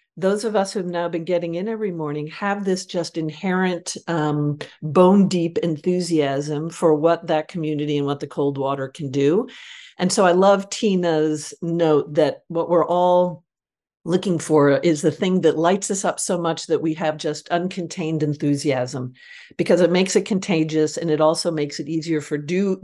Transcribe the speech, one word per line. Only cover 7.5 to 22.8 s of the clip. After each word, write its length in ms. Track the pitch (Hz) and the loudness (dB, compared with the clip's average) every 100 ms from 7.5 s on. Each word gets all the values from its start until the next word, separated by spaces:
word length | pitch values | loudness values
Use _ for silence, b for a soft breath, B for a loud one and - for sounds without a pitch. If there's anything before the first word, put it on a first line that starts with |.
| 175 156 151 147 147 | -6 -4 -4 -2 -2
and 80 | 143 | -2
what 140 | 143 | -4
the 60 | 143 | -6
cold 300 | 165 143 139 | -2 -2 -2
water 320 | 135 139 135 | -4 -4 -6
can 220 | - 143 | -8 -6
do. 360 | 131 139 180 254 B B B B B | 0 2 2 -2 B B B B B
And 120 | 180 | -2
so 140 | - | 4
I 80 | 185 | 4
love 380 | 175 196 196 196 | 6 6 4 0
Tina's 840 | - 220 185 175 156 156 151 - - | -2 0 2 2 2 0 -2 -8 -10
note 540 | 170 170 160 151 143 | -4 0 4 4 2
that 300 | 147 147 - _ | 2 2 0 _
what 220 | 165 160 | -4 0
we're 160 | 170 - | 0 2
all 580 | 175 180 180 180 170 _ _ _ _ _ _ 165 | 2 4 4 2 -2 _ _ _ _ _ _ -2
looking 320 | 180 196 165 | -2 0 -2
for 400 | - 156 143 139 | 2 4 6 4
is 240 | 175 151 | 2 2
the 80 | 160 | 0
thing 320 | 143 190 185 | 0 0 4
that 160 | 160 151 | 4 4
lights 320 | 165 190 - | 2 0 -2
us 120 | 190 | -2
up 160 | 185 - | -2 -4
so 200 | - 180 | -4 -2
much 300 | 170 160 - | -2 -4 -2
that 120 | 151 | -2
we 140 | 160 | -2
have 240 | 156 160 156 | -2 -4 -2
just 320 | 160 151 - | -6 -6 -4
uncontained 720 | 175 185 190 170 - 160 160 | -2 -2 -6 -8 -6 -4 -2
enthusiasm, 920 | 147 147 147 143 147 127 123 139 127 B B B B - | -2 0 0 0 0 -2 -2 -6 -10 B B B B -6
because 240 | 147 175 | 0 4
it 80 | 170 | 4
makes 260 | 180 185 214 | 4 2 0
it 80 | |
contagious. 720 | 196 190 190 165 156 156 151 - | 0 -4 0 0 0 0 0 -2
And 140 | 170 | -2
it 100 | 151 | 2
also 300 | 156 165 175 | 4 2 -2
makes 280 | 156 147 - | -2 -4 -6
it 120 | 143 | -6
easier 320 | 160 160 156 | -6 -2 -2
for 160 | 143 147 | -2 -6
do-, 420 | 147 180 196 190 | -2 -2 0 -2